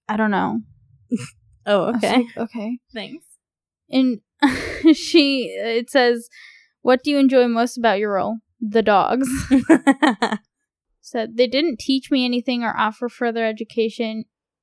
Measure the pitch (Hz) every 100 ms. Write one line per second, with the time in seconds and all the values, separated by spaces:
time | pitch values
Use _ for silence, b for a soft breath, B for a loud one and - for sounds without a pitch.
0 | - 214 220 190 190 226 - _ _ _
1 | - 233 - _ _ _ 208 202 208 233
2 | 202 233 240 - 226 233 214 247 _ 226
3 | 196 320 _ _ _ _ _ _ - 262
4 | 254 220 _ - 277 254 - - 320 294
5 | - 339 277 269 226 190 226 233 240 269
6 | 240 233 - B B B B B 247 254
7 | 294 285 269 262 247 226 240 247 226 196
8 | 214 196 208 226 _ - 220 226 220 196
9 | - 254 262 269 - 262 - 311 277 262
10 | 277 208 214 208 _ _ _ _ _ _
11 | - 240 220 226 247 262 330 220 - 269
12 | - 277 247 247 262 247 226 - 214 -
13 | 240 - 240 226 220 220 220 233 220 -
14 | 226 220 - _ _ _